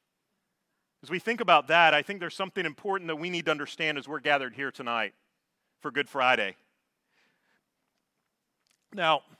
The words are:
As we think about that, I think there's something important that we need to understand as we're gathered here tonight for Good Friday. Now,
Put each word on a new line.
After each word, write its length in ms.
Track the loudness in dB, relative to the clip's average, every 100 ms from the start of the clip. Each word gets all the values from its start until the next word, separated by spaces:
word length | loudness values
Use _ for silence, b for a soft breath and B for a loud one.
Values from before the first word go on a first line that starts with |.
| _ _ _ _ _ _ _ _ _ _
As 80 | -10
we 80 | -6
think 220 | -4 -2
about 300 | 4 4 6
that, 240 | 6 6
I 80 | 6
think 180 | 0 -8
there's 160 | -10 -6
something 300 | -6 -4 -6
important 420 | -6 -6 -6 -6
that 80 | -8
we 140 | -6
need 160 | -4 -2
to 60 |
understand 460 | -2 -4 -6 -4 -4
as 80 | -8
we're 140 | -6
gathered 340 | 0 0 0
here 160 | -8 -8
tonight 440 | -8 -4 -2 -4 -8 _ _ _ _ _ _
for 100 | -6
Good 180 | -4 -4
Friday. 480 | 0 2 2 0 -8 _ _ _ _ _ _ _ _ _ _ _ _ _ _ _ _ _ _ _ _ _ _ _
Now, 300 | -2 0 0 -2 _